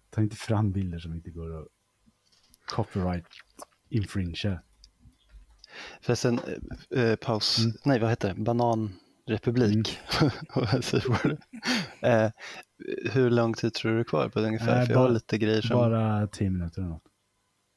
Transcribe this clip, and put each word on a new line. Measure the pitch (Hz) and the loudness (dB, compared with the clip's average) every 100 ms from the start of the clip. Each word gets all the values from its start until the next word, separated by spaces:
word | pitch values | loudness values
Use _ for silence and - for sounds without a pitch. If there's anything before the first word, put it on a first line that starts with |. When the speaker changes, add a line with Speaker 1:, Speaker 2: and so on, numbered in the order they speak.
| _ | _
Speaker 1:
Ta | - | -2
inte | 107 107 | -2 -2
fram | - 107 107 | -2 0 2
bilder | 98 95 85 | 0 -4 -6
som | 85 | -8
inte | 82 85 | -10 -10
går | 82 82 80 | -12 -10 -10
att | 76 _ _ _ _ _ _ _ _ _ - | -12 _ _ _ _ _ _ _ _ _ -8
copyright | - 107 101 90 87 - - - - - _ _ | -4 -2 -2 -2 -2 -6 -20 -20 -20 -20 _ _
infringe. | 117 90 104 87 82 107 87 - _ - _ - _ _ - - _ - - - - | -4 -2 -4 -4 -4 -4 -4 -8 _ -20 _ -20 _ _ -20 -20 _ -20 -18 -18 -10
Speaker 2:
Förresten, | - 120 127 120 - - - - - 135 | -2 0 2 0 -2 -10 -10 -14 -6 0
eh, | |
eh, | 117 107 | 2 2
paus. | - 107 - - | 0 -2 0 0
Speaker 1:
Mm. | 113 113 147 | 0 0 0
Speaker 2:
Nej, | 127 | 2
vad | 113 | 2
heter | 117 101 | 0 -2
det? | 90 | -2
Bananrepublik. | 110 120 120 113 107 92 _ _ - 110 - 120 113 107 110 - - - | -2 2 2 2 -2 -8 _ _ -6 -2 0 2 4 4 0 -6 -6 2
Speaker 1:
Mm. | 151 - | 2 0
Speaker 2:
<laughs> | - - | -6 -2
Vad | 123 127 | 0 0
säger | - - 131 110 - | 0 0 2 0 0
du? | 151 - 240 - 247 156 - 127 | -2 -8 -8 -2 -2 -4 -2 2
Eh, | 117 110 - - - - _ - - - | 4 2 -2 -14 -18 -20 _ -10 -6 -2
hur | 131 123 | 2 4
lång | 120 117 | 4 2
tid | 110 117 | 0 -2
tror | - 113 | -2 0
du | 113 | 0
är | |
kvar | 117 151 120 | 0 0 0
på | 113 | 0
det | 110 | -2
ungefär? | 113 117 120 | 0 2 2
Speaker 1:
Eh, | 123 | 4
Speaker 2:
För | |
jag | 127 | 4
har | 127 | 4
Speaker 1:
bara, | |
Speaker 2:
lite | 117 - 110 | 4 0 0
grejer | 107 110 | 2 2
som | 113 123 | 2 2
Speaker 1:
bara | 117 113 110 107 104 | 4 2 2 0 -2
tio | - 98 | -2 -2
minuter | 92 85 - | 0 -4 -6
eller | 92 | -8
något. | 82 - _ _ _ _ _ _ | -8 -14 _ _ _ _ _ _